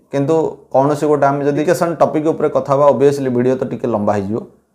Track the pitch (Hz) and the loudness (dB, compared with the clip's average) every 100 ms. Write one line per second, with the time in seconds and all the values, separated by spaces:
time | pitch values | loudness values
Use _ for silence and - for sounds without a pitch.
0 | _ 139 143 160 - - - 127 143 147 | _ -4 0 0 -2 -6 -4 0 0 0
1 | 151 147 139 143 143 147 147 - 170 151 | 0 2 2 0 -2 -2 0 0 -2 0
2 | 139 156 156 151 147 143 143 139 143 123 | 0 0 -2 0 -2 -2 0 2 4 4
3 | 139 143 131 123 127 127 120 120 123 110 | 4 2 -2 0 0 0 -4 -6 -4 -2
4 | 104 104 95 113 - _ _ | 0 -2 -2 -6 -8 _ _